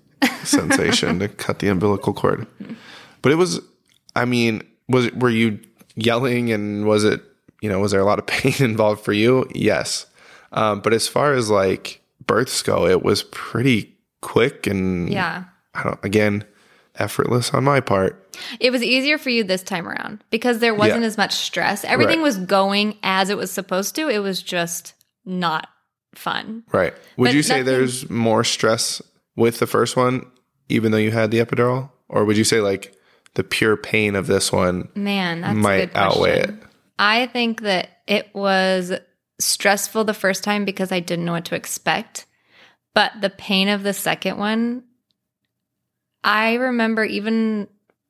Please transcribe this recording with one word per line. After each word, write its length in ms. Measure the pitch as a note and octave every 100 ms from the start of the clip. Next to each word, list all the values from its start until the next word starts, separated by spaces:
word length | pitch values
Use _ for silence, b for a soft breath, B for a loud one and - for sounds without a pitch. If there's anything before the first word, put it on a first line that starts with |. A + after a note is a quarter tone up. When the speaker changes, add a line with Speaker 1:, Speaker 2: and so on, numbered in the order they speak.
| _ _
Speaker 1:
<laughs> 260 | B3+ -
Speaker 2:
sensation 760 | - C#4+ - C4+ - A#3+ - F2
to 100 | G#2
cut 300 | - - -
the 100 | G2
umbilical 420 | F#2 G#2 G2+ -
cord. 340 | G2 G2+ G2 A2+ - B A3+ B B B B
But 100 | B2+
it 40 | D#3+
was, 260 | F3+ - - _ _ _ _ -
I 80 | B2
mean, 360 | A#2+ A#2 G#2+ - _ -
was 160 | B2 A#2
it, 120 | -
were 120 | B2
you 320 | A2+ A2+ G2+ - _ _ -
yelling 560 | A2+ A#2 C3 A#2+ A#2+
and 340 | G#2+ G#2 G#2 G#2
was 200 | G#2+ G#2
it, 160 | - - _ _ _
you 80 | G#2+
know, 100 | F#2+
was 120 | G2+
there 100 | G2
a 40 | G2
lot 140 | F#2+
of 80 | -
<laughs> 0 |
pain 280 | - C3+ C3+
involved 400 | B2+ A2 G#2+ G#2 -
for 80 |
you? 340 | G#2 A#2 C3 B2+ -
Yes. 520 | G#2+ D#2 - - - B B B B
Um, 300 | - A2 G2+
but 100 | G#2+
as 160 | A2+ -
far 240 | C3+ C#3+
as, 180 | C3 G#2+
like, 520 | G2+ F#2+ G2 - - _ _ -
births 340 | G2+ C3 -
go, 220 | - G2+ F2
it 160 | F#2
was 220 | - G#2
pretty 720 | - - - A2+ C3+ G#2+ - _ _ _
quick 480 | - - C3 - G2+
and 420 | F#2+ F#2 F2+ F2
Speaker 1:
Yeah. 360 | F#3+ E3+ E3+ F3+ _ _
Speaker 2:
I 100 | -
don't, 200 | - -
again, 400 | G#2 G#2 G#2 G2+ - b b b b -
effortless 540 | G#2 - - B2 A#2+
on 100 | C3
my 160 | C#3 C#3
part. 400 | - G2 F#2+ - _ B B B3+
Speaker 1:
It 120 | B3+
was 100 | B3
easier 340 | A#3 C4 C#4 D4+
for 100 | C4+
you 140 | A#3
this 180 | F#3+ F#3
time 240 | F#3 F3+ G2+
around 360 | - - G#3+ _
because 260 | A3+ B3 A3+
there 140 | A#3 G#3
wasn't 260 | G#3+ A3+
Speaker 2:
Yeah. 60 | A3+
Speaker 1:
as 100 | G#3+
much 160 | F#3+
stress. 500 | - - F3+ - G3+ -
Everything 320 | C4 - E4
Speaker 2:
Right. 40 |
Speaker 1:
was 140 | D4 G3
going 600 | F#3 G3 G3 G3+ G#3+ -
as 260 | F#3+ F#3+ F#3+
it 80 | G3
was 140 | F#3
supposed 440 | - F#3+ F#3 G3 -
to. 140 | D#4
It 100 | G#3
was 220 | G3 F#3
just 520 | - F3+ E3+ - - - _ _ F#3
not 420 | F3+ E3+ D#3 - _ _ _ _ -
fun. 480 | F3 - - A3+ -
Speaker 2:
Right. 220 | G2 E2+ - B -
Would 100 | B2
Speaker 1:
But 60 | C#3+
Speaker 2:
you 60 |
say 160 | D#3 D3
Speaker 1:
nothing 60 | B2+
Speaker 2:
there's 440 | C3 B2+ B2 -
more 340 | A#2 A2+ A2
stress 580 | A#2 - A2 A#2 - - - _ _ -
with 240 | A#2 -
the 80 | A#2
first 280 | G#2+ A#2+ C3
one, 300 | B2 B2+ - _ _ _ -
even 220 | A#2+ A2
though 60 | G#2+
you 120 | G#2+
had 180 | A2+ A2
the 80 | A2+
epidural? 520 | A#2 A#2+ B2 B2+ C3+ _ -
Or 160 | G#2+ G#2+
would 120 | G#2+
you 60 |
say, 160 | A2 A2+
like, 360 | G2 G2 - b b b b -
the 80 |
pure 340 | - - A2+ G#2
pain 380 | - A2 G#2 G2+
of 100 | F#2
this 240 | F#2+ -
one 380 | G2 F2+ F2+ E2+ G#3
Speaker 1:
Man, 460 | G3+ G3+ F3 E3+
that's 120 | F#3+
a 20 | G#3+
Speaker 2:
might 220 | G#3 G3
Speaker 1:
good 120 | F3+
question. 180 | - G2
Speaker 2:
outweigh 280 | F#2 F2+ E2+
it? 120 | - - - _ _ -
Speaker 1:
I 260 | G#3 A3+ B3
think 340 | B3 A#3 A3+
that 400 | G#3 F#3 - _ -
it 260 | G3+ - G3
was 580 | G3 F#3+ F#3+ F#3 F3+ F#3 - _ _ -
stressful 640 | - - G3+ G3 - A3 G#3+
the 80 | G#3
first 280 | F#3+ F#3+
time 220 | G#3 G#3 G3
because 260 | F#3+ F#3+
I 80 | F#3
didn't 260 | F3 E3+ E3+
know 80 |
what 120 | E3+ F3
to 100 | E3+
expect. 680 | - - E3+ E3 - - - b b b b b _ G#3+
But 160 | F#3+ G#3+
the 80 | G3
pain 380 | - - F#3+ G3
of 120 | G3+
the 100 | G3+
second 440 | F#3+ E3 E3 F#3+ -
one, 460 | G#3 A3+ A#3 B3 - _ _ _ _ _ _ _ _ _ _ _ _ _
I 320 | G3+ G#3+ A3+ A#3+
remember 480 | C4 A#3+ A3+ A3
even 640 | G#3+ G3+ G#3+ A3+ A3 G#3+ G3+ _ _ _